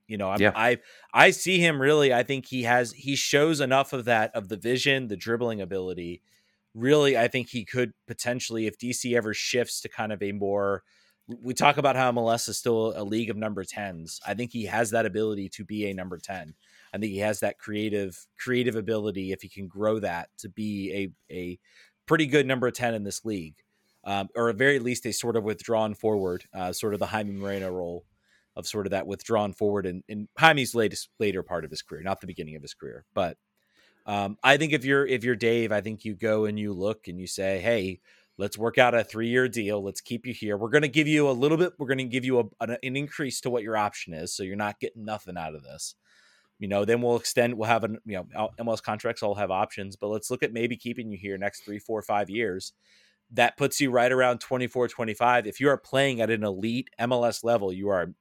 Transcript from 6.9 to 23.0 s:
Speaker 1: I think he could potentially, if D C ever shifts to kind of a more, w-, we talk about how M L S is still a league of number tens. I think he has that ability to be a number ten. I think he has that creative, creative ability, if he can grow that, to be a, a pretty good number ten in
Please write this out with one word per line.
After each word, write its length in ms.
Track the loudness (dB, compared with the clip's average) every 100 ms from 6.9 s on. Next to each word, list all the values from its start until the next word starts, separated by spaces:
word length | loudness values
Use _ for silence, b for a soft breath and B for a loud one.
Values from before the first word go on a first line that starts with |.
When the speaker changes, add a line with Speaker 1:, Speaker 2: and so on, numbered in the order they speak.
| 6 6 6
Speaker 1:
I 100 | 4
think 220 | 0 -4
he 160 | -6 -6
could 280 | -2 -2 -4 -16
potentially, 640 | -8 -4 -4 -4 -2 -4
if 100 | -4
D 160 | -6
C 220 | -4 0 2
ever 180 | 2
shifts 480 | -4 -2 0 0 -4
to 80 | -10
kind 220 | -6 -6
of 100 | -4
a 100 | -4
more, 520 | -2 0 0 0 -2 _ _ _ _ -18
w-, 200 | -12 -6
we 60 | 2
talk 220 | 4 4
about 180 | 2 2
how 140 | 2
M 100 | 2
L 100 | 2
S 180 | 0 -2
is 120 | -4
still 340 | 0 2 0 -2
a 80 |
league 280 | -4 -2 -2
of 60 | -4
number 260 | -4 -6
tens. 580 | -8 -8 -8 -10 -12 -12 -8
I 80 | -6
think 160 | -6
he 140 | -6 -4
has 260 | 0 2
that 160 | 2 0
ability 420 | 0 -2 -2 -6
to 160 | -10 -10
be 240 | -6 -4
a 40 | -4
number 240 | -8 -10
ten. 340 | -10 -10 -10 -18 _ _ -12
I 60 | -6
think 120 | -4
he 80 | -2
has 200 | 0 0
that 180 | -2 -4
creative, 680 | -6 -4 -2 0 -2 -8 -20 -12
creative 380 | -2 0 2 -2
ability, 560 | -2 -2 -2 -4 -4
if 100 | -6
he 80 | -8
can 180 | -14 -12
grow 320 | -2 0 0
that, 300 | -2 -4 -8 -14
to 120 | -16
be 640 | -8 -6 -4 -4 -4 -6 -8 -14
a, 40 | -10
a 240 | -10 -10 _ _ -20 _ 0
pretty 220 | 2 4
good 180 | 4 4
number 240 | 2 0
ten 240 | 0 -2
in 100 | -2